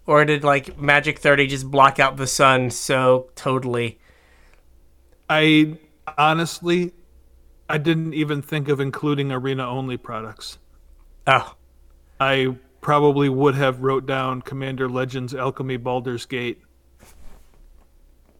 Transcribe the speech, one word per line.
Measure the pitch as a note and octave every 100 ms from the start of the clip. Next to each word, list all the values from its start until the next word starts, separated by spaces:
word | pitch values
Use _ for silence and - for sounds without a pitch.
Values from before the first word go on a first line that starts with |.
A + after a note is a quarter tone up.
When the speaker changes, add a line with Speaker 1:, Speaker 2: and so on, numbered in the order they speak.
| -
Speaker 1:
Or | D3+
did, | D3+ D3+
like, | D3 C#3+ C3+ -
Magic | C#3+ C#3+ D3 D3
thirty | D3+ C#3+ C#3
just | C3+ C3
block | C#3 C3+ C3+
out | C3+ C3+
the | C3
sun | - C#3 C3 B2+
so | B2 - C3+ B2+ B2+ B2+ -
totally? | - C3 B2+ A#2+ A#2 - _ _ _ _ _ _ _ _ _ _ _ _ _
Speaker 2:
I, | D#3 D#3 D#3 D#3 D#3+ _ _ - -
honestly, | D3+ D#3+ E3 - F3 F3 F3 - _ - _ _ _ _ _
I | D3+
didn't | D3 D#3+ D#3+
even | D3+ D3+ D3
think | C3+ D#3 C#3
of | C#3
including | C#3 B2+ D3+ C#3+ C#3
arena-only | C3 C3 C3+ B2+ B2+ C3 B2
products. | - A2+ A2 G#2+ - - _ _ _ - - - -
Speaker 1:
Oh. | C3 - - _ _ - _ _ _
Speaker 2:
I | C3+ C3+ C3 B2+ _ _
probably | - D3 D3 C#3 C#3+
would | C3 C#3+ C3+
have | C#3 B2+
wrote | C3 C3+ C3+
down | C3+ C3 B2+
Commander | - C3+ C3+ C3 C3
Legends | B2+ C3 C3 B2+
Alchemy | C3 C3 - C3 B2+
Baldur's | B2 B2+ B2 A#2+ -
Gate | B2+ A#2+ - _ _ _ _ - - - - - _ - - _ _ _ _ _ _